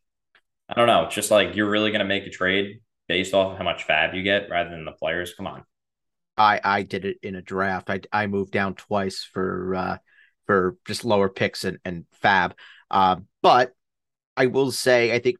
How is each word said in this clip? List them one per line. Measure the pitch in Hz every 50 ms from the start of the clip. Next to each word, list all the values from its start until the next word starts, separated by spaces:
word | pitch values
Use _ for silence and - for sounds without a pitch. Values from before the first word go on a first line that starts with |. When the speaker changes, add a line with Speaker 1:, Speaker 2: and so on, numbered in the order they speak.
| _ _ _ _ _ _ _ _ _ _ _ _ _ -
Speaker 1:
I | -
don't | 120 120
know. | 117 107 87 82
It's | 82 -
just | 107 101 -
like, | 110 104 95 90 92
you're | 104 104 101
really | 104 107 107 107
gonna | 104 104 101
make | 98 98 98 95
a | 90
trade | - - 92 92 95 101 101 101 107 - _ _ _ _ _
based | - 85 92 92 87 -
off | 98 95 95 95
of |
how | 92 92
much | 87 78 - -
fab | - 78 78 80 82 87
you | 92 92
get | 98 98 101 - -
rather | 85 85 85 82
than | 85 80 78
the | 78
players? | - _ - 80 82 87 87 87 -
Come | - 95
on. | 80 67 65 - _ _ _ _ _ _ _ _ _ _ _ _ _ _
Speaker 2:
I, | - 107 107 104 - -
I | 98 101 104 98
did | 95 - 95 92
it | 98 95 - -
in | 104 95
a | 92
draft. | 90 - 95 95 98 98 92 90 - -
I, | 98 95 - -
I | - 107 107
moved | 101 101 101 98 -
down | - 104 98 98 95
twice | - - _ 104 101 95 95 95 - -
for, | - _ 98 92 92 92 92 90 92 92
uh, | 92 90 92 92 - _ _ _ _ _ _ _ _ _
for | - 104 95 90 92 90 _ _
just | - 104 - -
lower | 120 107 101 98 95
picks | - - 110 98 - - -
and, | 95 92 - _
and | 92 90 85 80 _ _ _
fab. | - 107 98 95 87 85 - - - - - _ _ _
Uh, | - 98 95 92 92 87 95 _ _ _
but | - 180 143 123 127 - _ _ _ _ _ _ _ _ _ _ _ _ _
I | 131 135
will | 127 - 131 139 131
say, | 120 - - 131 127 120 117 113 113
I | 123
think | 120 123 120